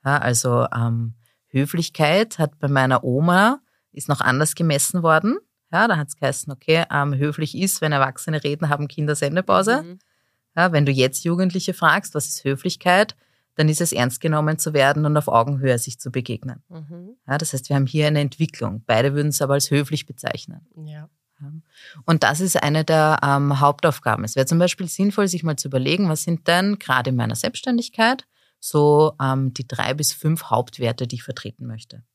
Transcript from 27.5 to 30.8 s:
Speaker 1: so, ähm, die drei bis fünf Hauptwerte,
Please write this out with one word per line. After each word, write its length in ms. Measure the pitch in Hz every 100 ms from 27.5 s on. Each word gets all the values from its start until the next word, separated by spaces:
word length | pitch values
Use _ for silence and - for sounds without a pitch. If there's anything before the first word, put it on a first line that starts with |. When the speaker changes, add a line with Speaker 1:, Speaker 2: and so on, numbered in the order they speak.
| - - 240 233 - 226 254 _ _ _ _
Speaker 1:
so, 540 | - 151 147 147 156 147
ähm, 320 | 135 131 131
die 160 | 123 123
drei 240 | 117 -
bis 200 | 147 143
fünf 300 | - 156 160
Hauptwerte, 640 | - 113 127 -